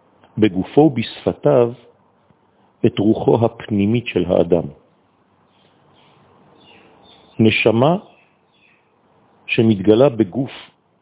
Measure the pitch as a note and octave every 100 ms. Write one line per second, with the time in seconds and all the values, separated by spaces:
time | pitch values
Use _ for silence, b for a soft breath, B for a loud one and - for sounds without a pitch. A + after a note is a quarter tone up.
0 | _ _ _ - G#2 F#2 F2+ C#3 D#3 A#2+
1 | A2 - - - D3 C3+ A#2+ B2 - _
2 | _ _ _ _ _ _ _ _ A2+ -
3 | G#2 G2 G#2 C3 A2+ - - G#2 G2+ A#2+
4 | A#2 F2+ E2+ F#2 F2 E2+ C#2+ - _ _
5 | _ _ _ _ _ _ _ _ _ _
6 | _ _ _ _ _ _ _ _ _ _
7 | _ _ _ - A2 - A#2 A2+ C#3 F#3+
8 | - _ _ _ _ _ _ _ _ _
9 | _ _ _ _ - - A2+ G2+ F#2+ G#2+
10 | C#3+ A2+ G2 A2 C3 - - _ _ _